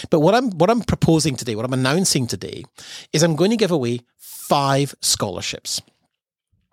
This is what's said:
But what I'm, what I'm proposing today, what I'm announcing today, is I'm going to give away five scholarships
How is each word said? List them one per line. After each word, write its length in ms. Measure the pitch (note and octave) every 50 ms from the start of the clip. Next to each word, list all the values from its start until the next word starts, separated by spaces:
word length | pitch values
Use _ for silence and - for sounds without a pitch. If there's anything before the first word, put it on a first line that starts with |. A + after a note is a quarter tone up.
| - -
But 100 | F#3 D#3
what 160 | D3 F3+ G#3
I'm, 160 | B3 C4+ A#3+
what 180 | F#3 D3 E3+ G3
I'm 120 | A#3 A#3+
proposing 540 | - - - - - - E3 D#3 - D#3 B2+
today, 200 | - A2+ A#2+ A2
what 100 | G#2 A#2
I'm 80 | B2+ C3
announcing 540 | C3 B2+ C3 D3 F#3 F#3+ - - D3 B2 A2+
today, 360 | G#2 F#2 - - - - - - _ - - - - - - -
is 120 | - D3+ E3
I'm 120 | E3+ D#3
going 160 | C#3 F3 G3+
to 60 | A#3+ G#3+
give 140 | A3 E3
away 300 | F3 D3+ B2 A#2 A#2+ A#2+ - _ _ _
five 760 | - - - - - - E3 C#3+ C#3 C#3 C3+ C#3 C#3+ C3+ - -
scholarships 800 | - - - - A#2 G#2 F2+ F2+ - - - - - - - - - _ _ _ _ _ _ _ _ _ _ _ _ _ _ _ _ _